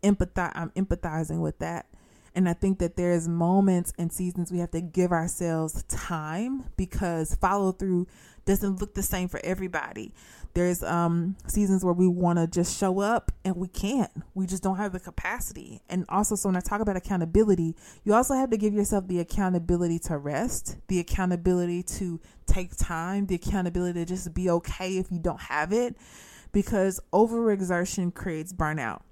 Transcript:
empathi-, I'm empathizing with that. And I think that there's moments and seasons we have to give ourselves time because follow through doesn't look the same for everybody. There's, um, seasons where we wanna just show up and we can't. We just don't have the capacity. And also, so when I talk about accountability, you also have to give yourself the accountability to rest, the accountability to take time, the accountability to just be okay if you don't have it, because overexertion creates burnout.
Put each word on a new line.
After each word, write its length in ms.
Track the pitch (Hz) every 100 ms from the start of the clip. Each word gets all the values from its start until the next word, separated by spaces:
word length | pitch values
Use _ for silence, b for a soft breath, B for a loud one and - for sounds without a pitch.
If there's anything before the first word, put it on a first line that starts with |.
empathi-, 520 | 208 202 180 - 175 -
I'm 160 | 165
empathizing 680 | - 190 175 170 156 160 165
with 180 | 160 -
that. 260 | 165 170 - b b b b
And 140 | - 185
I 60 |
think 260 | 170 196 190
that 160 | 170 -
there's 320 | 175 175 165
moments 640 | 170 170 190 196 180 175 -
and 140 | 170
seasons 400 | - 180 175 170
we 80 | 175
have 120 | 175
to 100 | 165
give 300 | 170 175 180
ourselves 720 | 170 165 - 170 160 160 -
time 840 | - - - 165 151 165 240 269 254 -
because 580 | 185 - 185 165 156 -
follow 360 | 185 202 190
through 360 | 185 196 180 180 B B B -
doesn't 340 | 196 202 190
look 140 | 202
the 100 | -
same 240 | 190 190 180
for 140 | -
everybody. 720 | - 185 190 175 - - - B B B B
There's, 280 | - 175 180
um, 520 | - 170 170 170 170 196 -
seasons 360 | 214 202 190
where 100 | 185
we 140 | 175 185
wanna 400 | 175 175 170 165
just 300 | 175 175 -
show 220 | 196 185
up 320 | 202 233 - -
and 120 | 185 175
we 120 | 180
can't. 440 | - 196 262 202 - -
We 120 | - 185
just 180 | 185
don't 140 | 190 190
have 160 | 202
the 60 | 185
capacity. 840 | - - - 240 - - - - _
And 160 | 185 -
also, 260 | 185 214 208
so 120 | 202
when 80 | 185
I 60 |
talk 180 | - 208
about 160 | 208 185
accountability, 800 | - 190 165 190 214 180 165 165 B B
you 100 | -
also 220 | 214 254 269
have 140 | 262
to 60 | 226
give 160 | 214
yourself 340 | 208 208 208 185
the 120 | 180
accountability 800 | 170 196 190 180 170 175 175 170
to 180 | - 151
rest, 600 | 143 143 240 - - - -
the 120 | 185
accountability 840 | 170 - 185 175 175 180 175 175
to 360 | 180 - 185 165 b b -
take 300 | 190 180 -
time, 480 | - 165 170 196 196
the 100 | 180
accountability 640 | - 208 175 180 180 175
to 60 | 170
just 280 | 185 180
be 160 | 160 180
okay 480 | 170 - - 185 185
if 140 | 185
you 80 | 175
don't 220 | 170 -
have 320 | - 147 156
it, 220 | 214 247 - B B B B B
because 480 | 202 196 214 190 185 -
overexertion 1000 | 214 226 233 233 202 185 175 180 - 175
creates 400 | - 196 156 160
burnout. 480 | 185 156 156 117 92 -